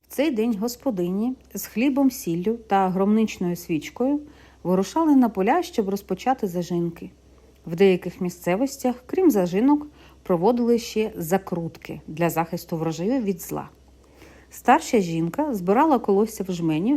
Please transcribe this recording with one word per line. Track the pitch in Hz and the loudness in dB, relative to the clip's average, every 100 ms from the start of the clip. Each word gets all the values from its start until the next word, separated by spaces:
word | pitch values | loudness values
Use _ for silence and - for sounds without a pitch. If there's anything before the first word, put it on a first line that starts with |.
| _ | _
В | |
цей | - 311 | -2 0
день | 226 226 214 | 0 0 -2
господині | 226 - 277 196 175 190 233 262 - | -4 -4 -4 -2 -2 -2 -4 -6 -10
з | 202 - | -12 -8
хлібом, | 214 269 262 277 | -2 0 2 2
сіллю | - - 170 180 | 0 -4 -2 -2
та | 226 - 196 190 | -4 0 0 2
громничною | 185 196 214 214 - 175 175 | 2 2 2 0 -2 -4 -4
свічкою | - 160 - - 254 294 294 - - _ | -4 -6 -4 -4 -2 -2 -4 -20 -20 _
вирушали | 170 185 196 320 320 277 | -2 0 0 0 4 6
на | 240 | 4
поля, | 190 190 320 | 2 2 2
щоб | 349 - 196 | 0 -2 -2
розпочати | 196 - 185 - 262 202 | -4 -6 -4 -2 -2 -2
зажинки. | 175 165 175 170 165 - - _ - - _ - | -4 -4 -2 -2 -6 -14 -18 _ -20 -20 _ -8
В | 165 | 4
деяких | 196 180 180 - | 4 4 0 -6
місцевостях, | 180 - - 185 269 - 254 240 - | -6 -4 -2 0 -2 -2 -4 -4 -4
крім | - 381 | 2 4
зажинок, | 214 175 185 254 294 294 - - - | 4 2 2 4 2 0 -16 -20 -10
проводили | - 175 190 247 233 233 | -2 2 2 2 2 0
ще | 233 220 214 214 | 0 -4 -4 -6
закрутки | 165 190 190 170 165 - - 160 - | -2 -2 -2 -6 -6 -10 -14 -14 -12
для | 156 170 | -4 -2
захисту | 151 170 170 - 165 | 0 -4 -6 -6 -4
врожаю | 165 156 185 269 | -4 -4 -2 -2
від | 202 180 | -2 -4
зла. | - 151 143 - _ _ _ - - - - | -6 -10 -10 -16 _ _ _ -20 -20 -20 -20
Старша | - - 285 - 240 | -2 4 4 4 0
жінка | 175 165 170 170 302 | 0 -2 -2 -2 -4
збирала | 214 175 214 320 247 | -2 0 2 4 2
колосся | 240 196 220 - 185 | 2 2 2 -2 -6
в | |
жменю | 175 165 156 202 | -4 -2 0 0